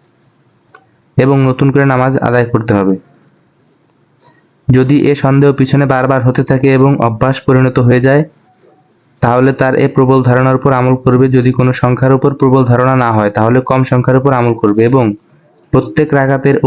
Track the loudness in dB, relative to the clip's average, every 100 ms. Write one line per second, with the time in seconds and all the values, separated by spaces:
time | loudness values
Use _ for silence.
0 | _ _ _ _ _ _ _ -20 _ _
1 | _ -2 0 2 0 0 0 0 0 0
2 | -2 -2 -2 -2 -2 -4 -2 -2 0 -4
3 | _ _ _ _ _ _ _ _ _ _
4 | _ _ _ _ _ _ 0 0 2 2
5 | 0 0 0 2 2 2 0 0 0 0
6 | 0 0 0 -2 -2 0 0 2 2 2
7 | -2 -2 -4 -4 0 0 2 0 0 2
8 | 2 0 -2 _ _ _ _ _ _ _
9 | _ -6 -2 2 0 0 0 0 0 0
10 | 2 2 2 2 0 0 0 0 0 0
11 | 0 0 2 0 0 0 -2 0 -2 0
12 | 0 0 0 0 0 2 2 0 0 0
13 | 0 0 -2 0 0 0 0 -2 0 -2
14 | 0 0 0 -2 -2 -2 -2 0 0 0
15 | -2 -4 _ _ _ _ _ -4 -2 -4
16 | -2 0 -2 0 0 0